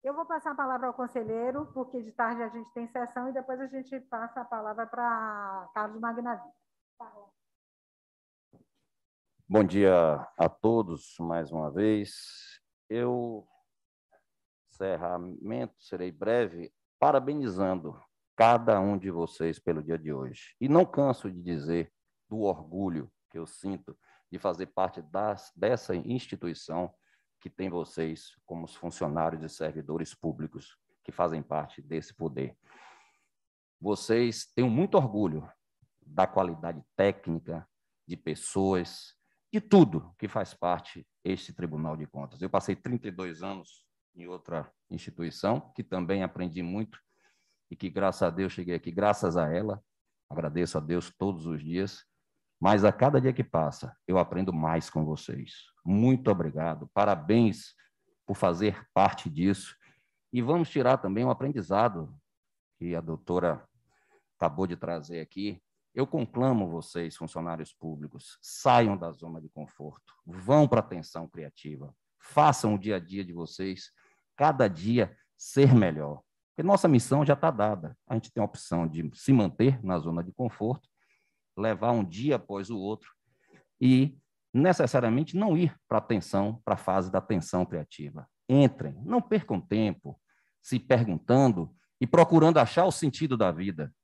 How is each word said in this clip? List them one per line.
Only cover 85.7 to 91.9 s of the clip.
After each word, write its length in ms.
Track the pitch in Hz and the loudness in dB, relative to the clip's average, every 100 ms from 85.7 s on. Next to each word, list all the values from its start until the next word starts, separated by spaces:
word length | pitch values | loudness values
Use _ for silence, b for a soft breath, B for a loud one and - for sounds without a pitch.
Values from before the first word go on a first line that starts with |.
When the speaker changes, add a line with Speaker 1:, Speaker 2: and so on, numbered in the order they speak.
| - _ | -2 _
Speaker 2:
pra 100 | 110 | -2
atenção, 640 | - 110 - 98 101 117 | 2 -2 0 0 0 -4
pra 140 | - 101 | -2 -2
fase 340 | - 95 90 | 2 0 0
da 80 | 92 | -2
atenção 460 | - 98 80 90 87 | 0 -4 -2 -2 -2
criativa. 640 | 85 73 - 73 76 - _ - | -4 -10 -12 -14 -14 -20 _ 2
Entrem, 460 | 135 139 - 76 - | 6 6 4 -10 -10
não 180 | 143 240 | -2 -2
percam 380 | - 214 - 98 | 0 -2 0 -4
tempo 600 | - 104 107 - - 78 _ _ _ _ | 0 0 0 -2 -12 -16 _ _ _ _
se 180 | - 127 | -6 -6
perguntando 920 | - 123 113 82 - 127 135 95 80 _ _ | 4 4 4 -2 4 6 6 4 -4 _ _